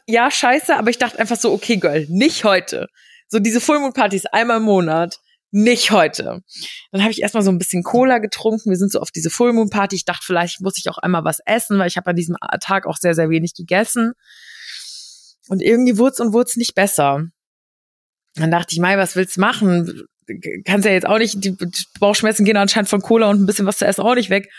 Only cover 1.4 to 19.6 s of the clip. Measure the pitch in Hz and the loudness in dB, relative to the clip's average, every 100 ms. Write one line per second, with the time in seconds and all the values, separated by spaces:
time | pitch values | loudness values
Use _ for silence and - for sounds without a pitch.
1.4 | 220 202 - 208 170 151 147 185 294 - | 0 0 0 0 2 0 -2 2 2 2
2.4 | 214 185 - - - _ _ - - 220 | 2 0 -2 -8 -10 _ _ -20 -4 -2
3.4 | 214 233 - 294 269 262 208 190 - 220 | 0 0 2 0 0 0 0 0 -2 0
4.4 | 240 226 220 190 165 160 170 - _ _ | 2 0 2 2 2 0 -2 -6 _ _
5.4 | _ 202 220 233 - 202 160 - - - | _ 2 4 4 4 4 2 0 -8 -10
6.4 | _ - - - - 196 214 214 202 220 | _ -18 -16 -16 -8 -2 -2 -2 -4 0
7.4 | 196 175 - 180 170 240 262 240 214 - | 2 2 -2 -4 0 2 4 2 -2 -4
8.4 | 226 220 208 180 196 - - 165 165 - | -2 -2 -2 0 0 -2 -6 -6 -6 0
9.4 | 240 233 214 208 196 185 - 175 - 175 | 2 2 0 -2 -2 -4 -6 -6 -2 -2
10.4 | 175 - 190 - 180 - 180 170 160 - | -2 -4 -6 -4 -6 -4 -2 -2 -2 -4
11.4 | - 226 - 202 180 185 180 175 165 175 | -2 -2 0 0 0 -4 -4 -4 -4 -6
12.4 | - - - 196 - 165 175 165 160 165 | -4 -6 -2 -4 -4 -2 0 2 2 0
13.4 | 170 - 170 185 226 240 226 - _ - | -2 -8 -2 -2 0 -2 -2 -4 _ -20
14.4 | - - - - - - - - - _ | -20 -20 -18 -16 -16 -18 -20 -20 -20 _
15.4 | - 190 - 233 247 208 262 - 233 226 | -6 -2 2 4 4 4 2 2 0 0
16.4 | 247 233 240 - 202 - 139 143 165 _ | 0 -2 -2 0 0 2 0 0 -4 _
17.4 | _ _ _ _ _ _ _ _ _ - | _ _ _ _ _ _ _ _ _ -4
18.4 | 160 170 - 165 180 196 180 180 185 180 | 0 0 -2 -2 0 2 0 -2 -4 0
19.4 | 208 233 | 0 2